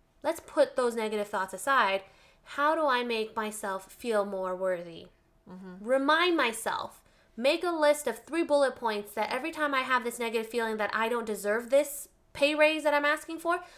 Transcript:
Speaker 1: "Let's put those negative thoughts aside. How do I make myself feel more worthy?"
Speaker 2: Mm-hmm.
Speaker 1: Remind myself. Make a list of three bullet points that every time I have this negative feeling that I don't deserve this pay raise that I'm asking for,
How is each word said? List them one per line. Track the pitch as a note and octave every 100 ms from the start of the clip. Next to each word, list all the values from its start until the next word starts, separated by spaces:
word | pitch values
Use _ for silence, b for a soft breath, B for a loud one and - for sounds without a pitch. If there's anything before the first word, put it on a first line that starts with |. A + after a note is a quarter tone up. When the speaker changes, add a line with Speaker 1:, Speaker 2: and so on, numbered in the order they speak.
| _ _
Speaker 1:
"Let's | C#4+ E4
put | - D#4 C4+ -
those | A#3+ A3+
negative | G#3+ G#3+ G3+
thoughts | G3+ F#3+
aside. | F#3 C#4 C4+ G3+ G3 - b b b -
How | - D4 D#4+
do | D4
I | B3
make | A#3+ A3+ A3 A3+
myself | G#3+ G#3+ G3+ F#3+ -
feel | - A#3+ G#3+ G3+
more | F#3+ F#3 F#3
worthy?" | F#3 F3 F3 E3 F3 _ _ _ -
Speaker 2:
Mm-hmm. | F#3 F#3+ F#3 G#3+
Speaker 1:
Remind | C4+ C#4 D#4+ F4+ E4
myself. | A#3+ A3 G3 - - - _ b b -
Make | C4 E4 F4+
a |
list | D#4+ D4 D4 B3
of | A3
three | - E4
bullet | C#4+ C#4+ C4+ B3+
points | A#3 G#3 G#3
that | A3 G#3
every | B3 D#4
time | D#4 D4 C4+
I |
have | C4 B3
this | A#3 A#3
negative | A#3 A3 A3
feeling | A#3+ A3+ A3
that | G3+
I | - A3
don't | A#3+ A3
deserve | G3 G3+ A3 A#3
this | C#4 D4 - - _ _
pay | - C#4+ D4+
raise | D4+ D#4
that | D4
I'm | D4 D4
asking | D4+ D#4+ E4
for, | E4+ F4 B